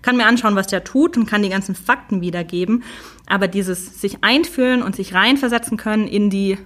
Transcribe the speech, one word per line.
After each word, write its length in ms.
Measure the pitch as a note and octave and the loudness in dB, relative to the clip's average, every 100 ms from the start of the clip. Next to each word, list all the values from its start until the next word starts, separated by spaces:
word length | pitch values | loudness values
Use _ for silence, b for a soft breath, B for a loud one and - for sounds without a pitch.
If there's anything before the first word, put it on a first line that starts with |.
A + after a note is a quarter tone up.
kann 160 | - B3 | 0 4
mir 80 | A3 | 4
anschauen, 280 | A#3 A3+ | 4 2
was 120 | G3+ F#3+ | 0 0
der 180 | F#3+ | -4
tut 320 | - - E4 C#4+ | -2 0 2 2
und 80 | |
kann 180 | G#3+ G#3 | 0 0
die 60 | G3+ | 0
ganzen 260 | F#3+ G3 | -2 -4
Fakten 460 | F#3 - C4+ - G3 | -8 -2 -2 0 -4
wiedergeben. 640 | F3 F3 E3+ F3 F3+ A#3 B B B B - | -4 -6 -4 -4 0 0 B B B B -4
Aber 220 | G3 F#3+ | 0 0
dieses 540 | G3 F#3 F3+ - - | -2 -4 -6 -8 -8
sich 160 | G3+ - | -8 -2
einfühlen 600 | G3 C4 E4 - B3+ B3 | 2 2 0 0 2 2
und 140 | A#3+ F#3+ | -2 -6
sich 180 | F#3+ | -2
reinversetzen 640 | F#3 G#3+ C#4 C4 A#3 A#3 G#3+ | 2 4 4 2 -2 -2 -6
können 280 | A3 G#3+ G#3+ | -2 -2 0
in 220 | G#3 G#3 | 0 0
die 300 | G3 G3 F#3+ | 0 -2 -4